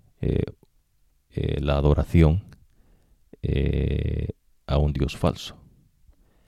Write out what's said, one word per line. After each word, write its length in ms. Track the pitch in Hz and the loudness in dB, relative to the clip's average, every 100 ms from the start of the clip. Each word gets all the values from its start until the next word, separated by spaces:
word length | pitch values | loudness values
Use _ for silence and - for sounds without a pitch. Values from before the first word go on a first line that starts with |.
| _ _ | _ _
eh, 220 | - - - - _ _ _ _ _ _ _ | -2 -2 -4 -10 _ _ _ _ _ _ _
eh, 280 | - 73 71 | -6 -4 -2
la 160 | 71 71 | 0 2
adoración, 680 | 71 73 - 85 78 90 - - _ _ _ _ _ _ _ - | 2 2 2 4 6 4 -4 -20 _ _ _ _ _ _ _ -8
eh, 880 | - - 69 69 71 71 71 73 73 - _ _ - | -4 0 0 0 -2 -2 -2 -4 -6 -10 _ _ -2
a 120 | 71 | 0
un 160 | 73 | 0
Dios 240 | 71 71 - | 0 -4 -2
falso. 380 | 87 - - - - - _ _ - _ _ _ | -2 -2 -10 -18 -20 -20 _ _ -20 _ _ _